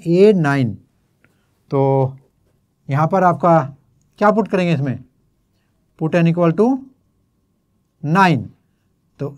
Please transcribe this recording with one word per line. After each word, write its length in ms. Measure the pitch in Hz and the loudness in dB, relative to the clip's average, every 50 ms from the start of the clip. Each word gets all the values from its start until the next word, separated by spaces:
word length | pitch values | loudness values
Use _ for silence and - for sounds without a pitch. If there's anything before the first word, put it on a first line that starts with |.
| - 165 | -4 -2
ए 240 | 170 180 196 214 | 2 4 4 4
नाइन, 420 | 208 180 156 139 139 139 127 110 98 - _ _ _ _ _ _ _ _ _ _ _ _ _ _ _ _ _ - | 4 2 0 0 0 0 -2 -4 -6 -10 _ _ _ _ _ _ _ _ _ _ _ _ _ _ _ _ _ -6
तो 480 | 147 135 135 135 135 135 135 131 135 - _ _ _ _ _ _ _ _ _ _ _ _ _ - | -2 0 0 2 0 0 -2 -4 -6 -12 _ _ _ _ _ _ _ _ _ _ _ _ _ -6
यहाँ 180 | 135 147 160 156 | -4 -2 -2 0
पर 160 | 196 185 185 | 0 0 2
आपका 340 | 180 165 - - 175 165 160 139 131 - _ _ _ _ _ _ _ _ - | 0 0 0 2 2 2 2 0 -2 -12 _ _ _ _ _ _ _ _ -2
क्या 100 | 208 208 | 0 0
पुट 180 | 190 220 208 - | 0 0 -2 -2
करेंगे 240 | 208 185 180 170 160 | -2 -2 0 0 -2
इसमें, 240 | 131 143 135 113 - - _ _ _ _ _ _ _ _ _ _ _ _ _ _ _ _ _ _ - | -2 -4 -6 -6 -8 -12 _ _ _ _ _ _ _ _ _ _ _ _ _ _ _ _ _ _ -8
put 140 | 160 156 165 | -6 -2 0
n 160 | 175 165 165 | 2 2 2
equal 200 | 165 175 175 165 165 | 2 2 0 0 2
to 120 | 170 214 247 277 262 - - _ _ _ _ _ _ _ _ _ _ _ _ _ _ _ _ _ _ _ _ _ - | 2 0 0 0 -4 -8 -16 _ _ _ _ _ _ _ _ _ _ _ _ _ _ _ _ _ _ _ _ _ -10
nine, 400 | - 147 165 196 190 175 151 113 101 - _ _ _ _ _ _ _ _ _ _ _ _ _ - | -6 -2 2 2 2 2 2 0 -4 -10 _ _ _ _ _ _ _ _ _ _ _ _ _ -12
तो 160 | 143 139 139 | -12 -12 -12